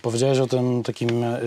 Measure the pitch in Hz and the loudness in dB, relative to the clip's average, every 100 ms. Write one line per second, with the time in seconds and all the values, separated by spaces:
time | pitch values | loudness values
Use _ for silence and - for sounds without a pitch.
0 | 120 117 135 131 131 127 123 123 117 110 | -4 0 2 2 2 2 2 0 -2 -2
1 | 117 117 120 120 | -2 0 -2 -2